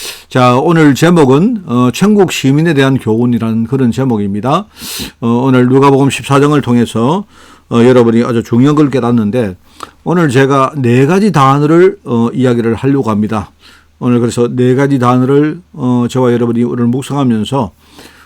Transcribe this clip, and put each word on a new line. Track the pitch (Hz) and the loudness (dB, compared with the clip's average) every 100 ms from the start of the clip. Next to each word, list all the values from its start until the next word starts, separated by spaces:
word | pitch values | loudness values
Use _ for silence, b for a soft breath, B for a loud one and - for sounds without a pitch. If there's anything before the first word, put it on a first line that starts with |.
| B B B | B B B
자, | 135 123 123 | 0 2 2
오늘 | 156 165 151 | 2 2 2
제목은, | 123 160 170 135 139 208 226 180 | 4 2 2 4 4 2 -2 -4
어, | 120 123 | 0 0
천국 | - 196 208 175 | 0 0 2 0
시민에 | - 135 143 165 | 0 0 0 0
대한 | 143 135 131 | 2 0 0
교훈이라는 | 110 110 123 117 113 113 113 | -2 -2 0 -2 -2 -4 -2
그런 | 135 123 | -2 -2
제목입니다. | 113 131 110 101 101 117 165 214 B B B B B | -2 -2 -2 -4 -4 -2 -4 -4 B B B B B
어, | 113 | -2
오늘 | 120 135 127 123 | -2 2 2 2
누가복음 | 135 139 135 139 | 4 4 2 0
십사 | - 123 139 | -2 -2 0
장을 | 143 147 | 2 0
통해서, | 123 120 117 113 120 180 202 b b b - | 0 0 0 -2 -2 -2 -6 b b b -4
어, | 117 | 2
여러분이 | 120 127 113 113 | 4 4 4 2
아주 | 120 117 | 0 -2
중요한 | 107 117 139 | -2 0 2
걸 | 151 147 | 2 0
깨닫는데, | 131 117 120 104 123 104 92 B B B B | 0 0 0 0 -2 -4 -6 B B B B
오늘 | - 175 160 | -4 0 0
제가 | 127 135 139 131 151 | 2 2 2 0 -2
네 | 120 120 139 | 0 2 2
가지 | 190 214 | 2 0
단어를, | 151 135 143 147 165 185 - | 2 2 2 2 4 2 0
어, | - 117 117 | -6 -2 -2
이야기를 | 131 127 120 113 | 0 0 0 -2
하려고 | 113 135 117 107 | -2 -2 -2 -2
합니다. | 104 107 110 - _ b b b - | -2 -2 -4 -8 _ b b b -8
오늘 | 127 120 | -2 0
그래서 | 117 113 120 | -2 -2 -2
네 | 127 127 | 0 0
가지 | 127 143 139 | 0 0 0
단어를, | 123 127 127 143 151 170 - | 0 0 2 2 0 -4 -14
어, | 160 127 123 120 | -8 -4 -2 -2
저와 | 131 127 | -2 0
여러분이 | 120 117 117 | 0 0 -2
오늘 | 120 123 120 | -2 -2 -2
묵상하면서 | 131 131 139 131 110 104 135 101 _ B B B B | -2 -6 -4 -2 -2 -2 -4 -6 _ B B B B